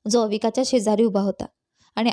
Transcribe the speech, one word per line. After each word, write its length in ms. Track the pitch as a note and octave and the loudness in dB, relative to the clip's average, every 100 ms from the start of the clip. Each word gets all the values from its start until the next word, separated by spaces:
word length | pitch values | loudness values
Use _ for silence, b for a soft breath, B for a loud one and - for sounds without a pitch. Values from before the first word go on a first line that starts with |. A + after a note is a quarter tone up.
| A3 | -2
जो 160 | A#3 | 0
अविकाच्या 420 | G#3+ G#3+ A3+ B3 C4 | 0 -2 -2 -2 0
शेजारी 360 | B3+ G#3 G#3+ | 0 2 2
उभा 180 | A#3 G3 | 2 2
होता 240 | G3 - - _ _ _ _ - | -2 -4 -10 _ _ _ _ -4
आणि 140 | A#3 | -2